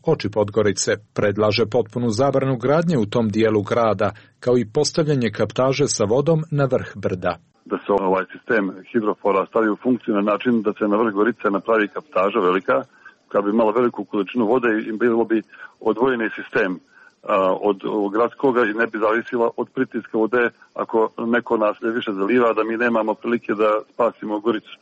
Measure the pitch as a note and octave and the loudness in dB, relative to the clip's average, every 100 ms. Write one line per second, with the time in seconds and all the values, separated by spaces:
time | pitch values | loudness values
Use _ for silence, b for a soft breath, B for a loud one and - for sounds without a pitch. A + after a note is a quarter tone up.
0 | - D3+ G#2 G#2+ G2+ A2+ G#2 F#2+ - G2+ | 0 -2 -2 -2 0 2 0 0 -2 -4
1 | _ - G#2 G2+ G#2+ G#2 G#2+ B2 G#2+ B2 | _ -2 0 2 0 2 0 0 -2 -4
2 | A#2+ G#2 C3+ C3 C3+ B2+ B2+ D3+ E3+ D3 | -4 0 0 2 0 -2 2 2 2 0
3 | G#2+ B2 A2 G#2+ A2 G#2+ G2 A#2 A2+ G2 | 0 0 0 2 2 2 0 0 2 2
4 | G#2 B B B B2 B2 G#2+ D3+ C#3+ - | -2 B B B 0 2 2 -2 0 0
5 | D3+ C#3 A#2 G#2 G#2 - C3 C3 C3+ - | 0 0 0 -2 -2 0 0 2 0 0
6 | G2+ B2 D3 D#3+ D#3 C#3+ C3+ B2+ - G#2 | 2 2 2 0 0 -2 0 0 -4 -6
7 | G2 F#2 F2+ E2+ _ _ - G2 - G2+ | -6 -2 -4 -4 _ _ -8 -8 0 0
8 | F#2+ F#2+ F#2 - - A2+ F#2+ F#2+ F#2 A#2+ | 2 0 -2 -12 -2 0 0 -6 -4 -2
9 | G#2+ - G#2 F#2+ F2 A#2+ A2 G2+ B2+ A#2+ | -2 -2 0 0 0 0 0 0 -2 -2
10 | - G#2 G#2 G2+ B2+ A#2 G#2 G2 G#2 G#2 | 0 -2 0 0 0 0 0 -2 0 2
11 | A#2 G2+ A2 A#2 G#2+ G2 - A2+ G#2 - | 0 2 0 0 -2 -2 0 0 0 -6
12 | - F#2 G2 A2+ F2+ F#2 F#2+ C3 B2+ B | -4 0 0 2 2 0 0 -2 -4 B
13 | B B _ G#2+ G2+ A2 A2 A2 B2 - | B B _ -2 0 2 2 2 0 -2
14 | G2 G#2+ F#2 B2 G#2 B2+ A#2+ A2 A2+ A2 | -6 -4 -2 -2 0 2 0 -2 -4 -2
15 | A#2+ A#2 G#2+ A2+ - B B B A2 G2+ | 0 2 0 0 -2 B B B -2 0
16 | C3+ A#2+ G#2+ - G2+ B2+ G2 F2 _ B | 0 0 -4 -6 -4 -2 -2 -4 _ B
17 | B _ - G2+ F#2+ F#2 G#2 G2+ G#2+ A2 | B _ -2 2 2 2 0 0 -2 -2
18 | G2+ G#2 A#2 - C#3 A#2+ A#2 G#2+ A#2 A2 | -2 0 -2 0 0 2 0 0 -2 0
19 | G#2+ A2+ - A#2+ A#2 - A#2+ - B2+ A#2+ | 0 0 -2 -2 -2 -2 -8 -4 -4 -4
20 | - A2+ A2 A#2+ A#2 b b - - A2+ | -4 -2 2 2 0 b b -8 -2 0
21 | A2 - A#2 A#2+ A#2 A2+ G#2+ G#2 A#2 A#2 | 0 -2 -2 -2 0 0 0 0 -4 -4
22 | A2+ G2 G2 B2 A#2 G#2+ A2 A2+ A#2+ A#2 | -4 -4 0 2 2 2 -2 -2 0 0
23 | A2 G2+ A#2+ A#2+ - G#2 G#2+ G#2+ - - | -2 -4 -2 -4 -4 0 0 0 -4 -2
24 | A#2 - G#2+ G#2+ G#2+ G#2+ - - | -2 -2 -6 -4 -2 -4 -6 -20